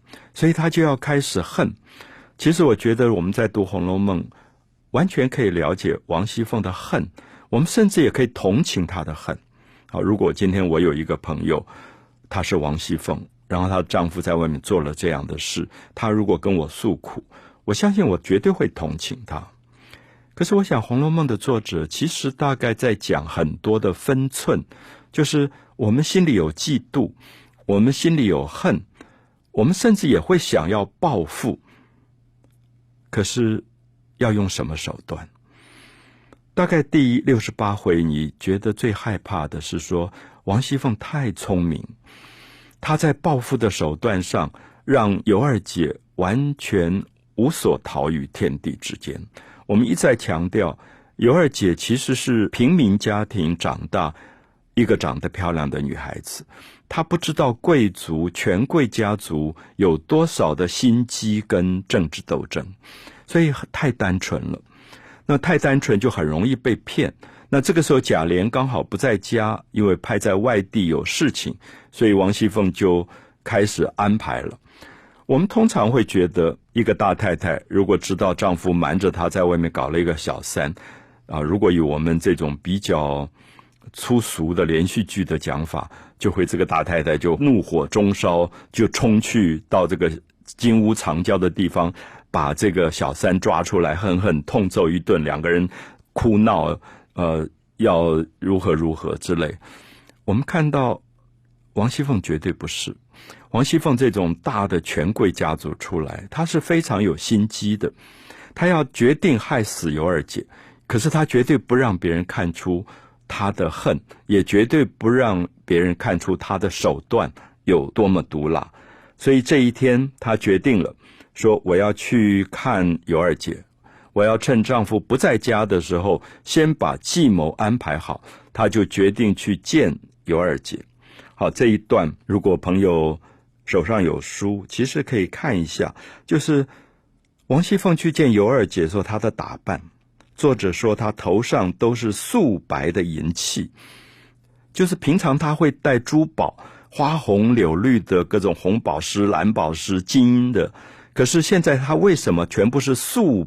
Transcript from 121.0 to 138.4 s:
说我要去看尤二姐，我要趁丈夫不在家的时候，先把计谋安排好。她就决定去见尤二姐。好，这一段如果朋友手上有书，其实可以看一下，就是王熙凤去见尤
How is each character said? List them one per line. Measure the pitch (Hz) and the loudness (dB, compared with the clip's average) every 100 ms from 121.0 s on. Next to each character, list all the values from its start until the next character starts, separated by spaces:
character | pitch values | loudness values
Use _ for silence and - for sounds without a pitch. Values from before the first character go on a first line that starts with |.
| _ - _ | _ -20 _
说 | - 110 104 | 0 2 2
我 | 92 90 | 2 2
要 | 104 | 2
去 | 101 - 120 104 98 95 | -2 0 2 4 4 0
看 | - 131 104 90 82 - | -4 -2 0 0 0 -2
尤 | 80 | 0
二 | 87 | 0
姐， | 76 - - - _ _ - _ | -2 -6 -12 -14 _ _ -20 _
我 | 104 | 0
要 | 107 110 | 2 2
趁 | - 117 | 2 0
丈 | 107 123 | 2 0
夫 | 104 107 | 0 -2
不 | - 131 | 0 0
在 | 185 113 | 2 0
家 | - 107 107 | 0 0 0
的 | 92 | 0
时 | 80 87 | 0 -2
候， | 98 82 - - | 0 -2 -4 -20
先 | - 160 156 | -2 2 2
把 | 147 82 67 | 2 -2 -2
计 | - 175 139 | -4 2 4
谋 | 90 78 | 4 2
安 | - 107 120 | -2 -2 -2
排 | - 73 | -4 -6
好。 | - 71 - - _ | -6 -12 -14 -20 _
她 | - 107 | -2 0
就 | 110 | 2
决 | 95 101 98 | 0 2 2
定 | 104 110 | 4 2
去 | 92 - 92 | 0 -2 -4
见 | - 156 98 69 - _ | 0 2 2 0 -10 _
尤 | - 80 | -2 0
二 | 90 67 | 0 -2
姐。 | - - - _ _ - - | -6 -14 -14 _ _ -20 -20
好， | - 90 | -4 -2
这 | - 120 | 2 2
一 | 104 | 2
段 | - 110 80 - - | 2 0 0 -4 -4
如 | 98 | 0
果 | 98 | 2
朋 | 85 90 92 | 0 0 2
友 | 95 82 78 76 - _ _ _ | 2 2 0 -2 -10 _ _ _
手 | - 95 | -4 -2
上 | 82 110 | 0 0
有 | 85 76 | 0 -2
书， | - - 101 101 - | -8 -6 -4 -4 -6
其 | - | -4
实 | 131 - | -2 -4
可 | - 113 | -2 -2
以 | 87 | -2
看 | - 156 98 | -4 -4 -2
一 | |
下， | 80 - 80 - - - - | -2 -4 -6 -8 -20 -20 -2
就 | 160 | -2
是 | - 143 135 - _ _ _ _ _ _ - | 2 0 0 -8 _ _ _ _ _ _ 0
王 | 139 | 0
熙 | 175 202 | 2 0
凤 | 190 165 | 2 0
去 | 170 | 0
见 | 151 147 | 2 4
尤 | 104 | 6